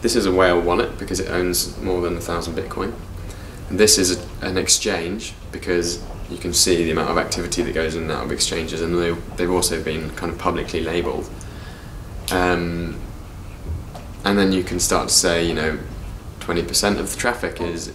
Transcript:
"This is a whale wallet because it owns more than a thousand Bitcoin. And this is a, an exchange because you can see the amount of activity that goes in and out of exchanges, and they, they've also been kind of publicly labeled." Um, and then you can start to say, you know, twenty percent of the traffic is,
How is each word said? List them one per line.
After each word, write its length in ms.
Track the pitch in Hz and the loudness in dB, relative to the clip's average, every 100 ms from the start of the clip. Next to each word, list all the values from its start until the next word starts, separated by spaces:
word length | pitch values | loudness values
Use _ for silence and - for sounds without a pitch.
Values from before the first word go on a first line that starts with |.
"This 140 | 117 120 | 2 4
is 100 | 98 | 4
a 60 | |
whale 280 | 92 92 87 | 6 6 6
wallet 380 | 85 87 - - | 4 2 2 -2
because 220 | 98 92 | -4 -2
it 100 | 90 | 0
owns 480 | 87 90 87 - - | 0 0 0 -2 -4
more 240 | 92 90 | -2 0
than 140 | 87 85 | 0 -2
a 40 | |
thousand 340 | 85 85 82 82 | -2 -2 -2 -4
Bitcoin. 360 | - - 98 - - - - - - - - | -4 -4 -4 -6 -10 -10 -10 -10 -12 -10 -2
And 80 | 90 | 6
this 200 | 107 - | 8 8
is 200 | 92 90 | 4 0
a, 280 | - - - | -4 -6 -2
an 120 | 92 | 0
exchange 720 | 80 - 107 92 85 101 - - - | 2 2 2 -2 -2 -4 -8 -12 -10
because 480 | 78 - 87 85 - - - - | -8 0 2 2 -2 -6 -8 -8
you 100 | - | -6
can 140 | 90 | -2
see 300 | 85 - 87 | 2 4 6
the 80 | 82 | 4
amount 200 | 80 73 | 2 2
of 80 | 85 | 2
activity 440 | - - 85 87 | 0 -2 -2 0
that 100 | 82 | 0
goes 220 | 76 80 | 0 0
in 80 | 82 | 0
and 80 | 80 | -2
out 120 | 76 | -2
of 80 | 73 | -2
exchanges, 480 | 73 - 82 80 80 | 0 0 0 -2 -2
and 160 | 82 87 | 0 2
they, 140 | 85 82 - - | 2 0 -4 -2
they've 140 | 90 | 2
also 300 | 90 85 82 | 2 2 0
been 280 | 78 80 78 | -2 -2 -4
kind 220 | - 85 | -6 -6
of 60 | 80 | -2
publicly 440 | 85 85 - 85 | -2 -2 -2 -2
labeled." 480 | 80 85 85 64 - - - - - - - - - - - | 0 0 0 -2 -4 -8 -12 -12 -12 -12 -12 -12 -10 -10 -2
Um, 640 | 92 90 87 87 85 85 80 - - - - - - - - - - - - | 2 4 2 0 -2 -4 -6 -8 -10 -12 -12 -12 -10 -6 -6 -8 -12 -12 -4
and 140 | 104 101 | 0 4
then 140 | 95 | 4
you 100 | 95 | 4
can 160 | 90 90 | 0 0
start 280 | - 90 - | 2 2 4
to 60 | |
say, 300 | - 90 85 85 | 4 4 4 2
you 80 | |
know, 240 | 78 78 78 - - - - - - | 2 0 -2 -4 -8 -8 -8 -10 -10
twenty 220 | - 85 | -2 0
percent 360 | 76 - 101 101 | 2 2 2 2
of 120 | - | -2
the 60 | - | 0
traffic 440 | 123 120 85 - | 0 0 -2 -2
is, 280 | 85 85 85 | -4 -4 -6